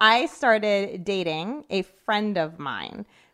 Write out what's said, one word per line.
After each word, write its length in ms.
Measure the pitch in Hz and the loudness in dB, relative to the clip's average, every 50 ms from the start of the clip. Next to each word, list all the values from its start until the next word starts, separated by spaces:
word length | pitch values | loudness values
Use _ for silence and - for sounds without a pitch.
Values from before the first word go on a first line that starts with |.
I 240 | 214 220 226 247 285 | 4 4 6 4 2
started 760 | 320 - - 285 247 220 214 208 214 202 196 196 196 - 185 170 | -2 -4 0 2 4 4 4 4 2 2 2 0 -2 -6 -6 -4
dating 600 | 202 196 190 175 165 156 156 170 208 269 302 - - | -2 -2 -2 -2 -2 -4 -4 -4 -6 -8 -10 -8 -4
a 140 | 185 196 185 | -4 -4 -4
friend 540 | - _ _ _ - 214 208 214 214 202 175 | -6 _ _ _ -2 -2 0 0 -2 0 -2
of 180 | 160 156 165 | -2 -4 -6
mine 480 | 160 147 139 117 98 69 - - - 104 - _ _ _ _ | -8 -8 -8 -8 -8 -8 -10 -12 -14 -16 -16 _ _ _ _